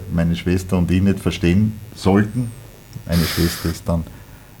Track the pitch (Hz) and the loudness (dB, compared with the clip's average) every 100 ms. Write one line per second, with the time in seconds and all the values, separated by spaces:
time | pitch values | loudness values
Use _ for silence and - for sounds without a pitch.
0 | 92 85 85 85 90 92 - 92 85 92 | -2 0 0 0 0 0 0 0 2 2
1 | 98 95 92 85 85 92 110 - - - | 2 2 -2 0 2 4 2 -2 -12 -4
2 | - 101 104 127 117 - - - - - | 2 4 4 -2 -6 -8 -18 -20 -18 -14
3 | - 87 80 - 85 - 82 80 - 85 | -2 0 0 0 0 0 -4 -4 -2 -4
4 | - - - - - - | -4 -12 -20 -20 -20 -12